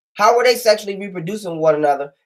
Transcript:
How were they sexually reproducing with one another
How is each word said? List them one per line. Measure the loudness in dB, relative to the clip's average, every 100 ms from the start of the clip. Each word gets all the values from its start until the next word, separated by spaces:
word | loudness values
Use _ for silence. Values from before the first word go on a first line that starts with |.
| _ 2
How | 4 4
were |
they | 2 2
sexually | 2 0 -2 -10
reproducing | -10 -10 -8 -8 -8
with | -2
one | 0 2
another | 2 0 -6 _